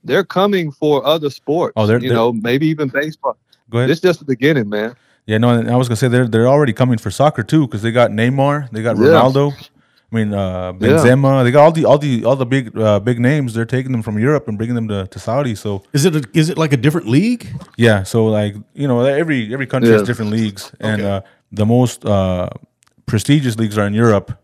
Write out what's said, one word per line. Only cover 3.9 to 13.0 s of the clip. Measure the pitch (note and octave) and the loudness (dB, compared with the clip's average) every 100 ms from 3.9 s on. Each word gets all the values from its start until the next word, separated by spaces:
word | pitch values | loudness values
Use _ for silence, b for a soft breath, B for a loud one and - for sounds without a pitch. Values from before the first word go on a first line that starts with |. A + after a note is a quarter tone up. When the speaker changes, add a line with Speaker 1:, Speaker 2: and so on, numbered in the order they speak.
| E3 | 2
Speaker 1:
is | |
just | F3+ D#3+ | 0 0
the | D3 | -4
beginning, | B2+ C#3+ D3+ G#2 | 0 2 0 -2
man. | G#2 A2 - _ _ - | -4 -6 -10 _ _ -2
Speaker 2:
Yeah, | A2 | 2
no, | A#2+ | 2
and | A#2+ A2+ | 2 2
I | B2 | 0
was | B2 | 0
gonna | A2+ | 0
say | C3 | 2
they're, | B2 B2 | 2 2
they're | A2+ A#2+ | 2 4
already | C#3+ C#3 | 4 2
coming | G2+ B2+ A2+ | 0 0 0
for | G#2 | -4
soccer | - D3 D3+ | 0 0 0
too, | A2 D#3 C3+ | 0 0 0
'cause | G#2 | -4
they | A2+ | -2
got | A#2+ A#2 | 2 2
Neymar, | G#2+ A#2+ C3+ C#3 D3 C3 | 2 0 2 0 -2 -6
they | A2 | -6
got | A2+ G2+ | -4 2
Speaker 1:
Yeah. | C3 | 4
Speaker 2:
Ronaldo. | D#3+ C3 C3+ C#3+ C3+ - _ _ _ _ | 6 4 2 -2 -4 -20 _ _ _ _
I | A2+ | -4
mean, | G#2+ | -4
uh, | G2+ F#2+ F#2 F#2 F#2 | -4 -4 -6 -8 -2
Speaker 1:
Yeah. | G#2 | 2
Speaker 2:
Benzema. | D#3 B2+ C3 C#3 C3+ | 4 4 4 2 2
They | A#2+ | 4
got | C#3+ D3+ | 6 4
all | |
the, | D#3+ D3 | 4 2
all | D3 | 2
the, | D3 A#2 | 2 -2
all | A2+ C3+ | 0 -2
the | A#2+ | 0
big, | C3+ A2+ A2 | -2 -4 -2
uh, | A2 G#2 | 2 2